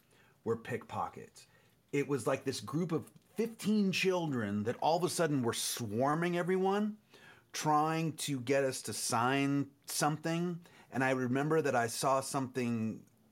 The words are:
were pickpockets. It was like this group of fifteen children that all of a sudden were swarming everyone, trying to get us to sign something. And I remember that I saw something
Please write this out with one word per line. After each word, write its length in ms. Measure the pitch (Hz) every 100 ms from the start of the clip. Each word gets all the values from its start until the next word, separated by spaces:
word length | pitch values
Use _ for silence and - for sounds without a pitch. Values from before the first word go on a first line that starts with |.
| _ _ _ _
were 120 | 113 113
pickpockets. 920 | - 117 - 104 85 - - - - _ _ _ _
It 160 | 143 135
was 200 | 139 147
like 160 | 135
this 160 | 139 123
group 300 | 104 156 175
of 180 | 160 - - _ -
fifteen 560 | 226 - 190 214 190
children 720 | - 190 180 160 127 104 104
that 120 | 104 -
all 160 | 143 165
of 60 |
a 60 | 175
sudden 340 | - 165 143
were 100 | 117
swarming 840 | 110 - - 113 107 135 156 175 175
everyone, 600 | 175 185 190 202 214 208 _ - - - _
trying 600 | - 156 151 156 160 160
to 260 | - - 135
get 240 | 117 139
us 180 | 135 127
to 100 | -
sign 760 | 107 - 117 123 139 139 143 139 - -
something. 760 | - 151 151 165 165 175 170 - - -
And 120 | 127
I 80 | 131
remember 500 | 131 123 135 147 -
that 140 | 143 123
I 120 | 117
saw 340 | - 139 135
something 800 | 135 139 127 131 120 117 110 - - _ _